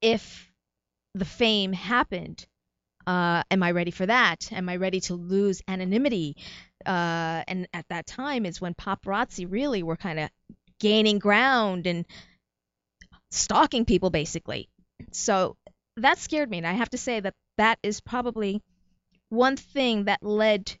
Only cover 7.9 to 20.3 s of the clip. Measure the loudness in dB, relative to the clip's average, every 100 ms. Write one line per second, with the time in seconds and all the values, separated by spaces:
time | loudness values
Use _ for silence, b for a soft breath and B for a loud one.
7.9 | -10 -10 -8 -4 -2 -4 -4 -8 -6 -6
8.9 | -6 -2 -2 -2 -6 -6 -2 0 -2 -2
9.9 | -4 -4 -4 -6 -10 -20 -20 _ _ 2
10.9 | 4 4 4 4 4 6 4 2 0 -2
11.9 | -2 -6 B B B _ _ _ _ _
12.9 | _ -20 -20 _ -4 2 4 4 2 2
13.9 | 4 4 0 -2 -6 -6 -8 -10 _ _
14.9 | -20 -14 -4 0 2 0 -4 -20 _ _
15.9 | 0 2 2 -2 -2 -2 -4 -2 -2 -2
16.9 | -4 -4 -2 -4 -8 _ 2 2 2 -2
17.9 | -6 -6 -4 -4 -2 -2 -4 -8 _ _
18.9 | _ _ _ _ 4 4 4 -4 -2 0
19.9 | 0 0 -2 0